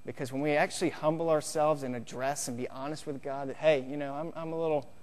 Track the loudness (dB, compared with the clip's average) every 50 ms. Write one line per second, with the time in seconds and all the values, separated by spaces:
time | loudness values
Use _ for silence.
0 | -10 -8 -6 -6 -6 -4 -2 0 0 2 4 4 4 2 2 0 0 0 0 0
1 | 2 2 2 2 4 4 4 4 2 0 0 4 4 4 4 2 0 -2 -4 -4
2 | -6 -6 -6 -2 -2 -2 -2 -2 -4 -4 -4 -4 -4 -6 -6 -6 -6 -6 -6 -6
3 | -6 -6 -6 -6 -6 -6 -6 -4 -4 -6 -4 4 6 6 6 6 4 0 -4 -4
4 | -4 -4 -4 -4 -6 -6 -6 -6 -6 -4 -2 -2 0 2 2 2 0 -2 -10 -14